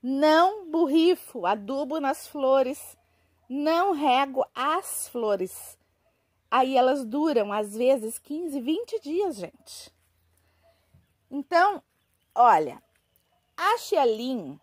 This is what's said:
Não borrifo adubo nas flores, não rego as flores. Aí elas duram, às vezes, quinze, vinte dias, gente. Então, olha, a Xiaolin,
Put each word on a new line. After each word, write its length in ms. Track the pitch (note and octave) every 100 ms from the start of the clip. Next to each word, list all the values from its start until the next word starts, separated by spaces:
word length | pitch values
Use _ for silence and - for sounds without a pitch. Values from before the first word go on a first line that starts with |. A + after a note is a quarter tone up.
Não 640 | B3 C4+ D4+ D#4+ F4+ G#4+ F4
borrifo 760 | E4 D#4+ D#4 E4 F4+ - B3+ F3
adubo 540 | G#3+ G3+ C4+ C#4 D#4
nas 260 | C#4 D#4 -
flores, 680 | D4+ C4 C4+ C4 D4 - - _ _ _ _ _
não 440 | C4 D4 E4 G4
rego 520 | D#4+ D4 B3+ C#4 C4 -
as 540 | - C4+ E4 - - -
flores. 720 | B3 A3 G3+ F#3 - - - _ _ _ _ _ _ _
Aí 260 | A#3+ C4 C4
elas 280 | B3+ C#4+
duram, 480 | A#3 C4+ D#4 C#4 G3+
às 240 | G#3 G#3 G#3+
vezes, 420 | B3 C4+ G#3+ A#3
quinze, 420 | _ D4+ F4 C#4
vinte 380 | A#3+ E4 A#4+ A4+
dias, 360 | C#4+ E4 G4+ A3
gente. 580 | F3 _ - - - _ _ _ _ _ _ _ _ _ _ _ _ _ _
Então, 500 | C#4 C#4 E4+ F#4+ G4 _ _ _ _ _
olha, 480 | - A#3+ F3 D3+ - _ _ _ _ _ _ _ -
a 220 | F4+ A#4
Xiaolin, 800 | - F4+ C4 G#3+ B3 B3+ D3+ D3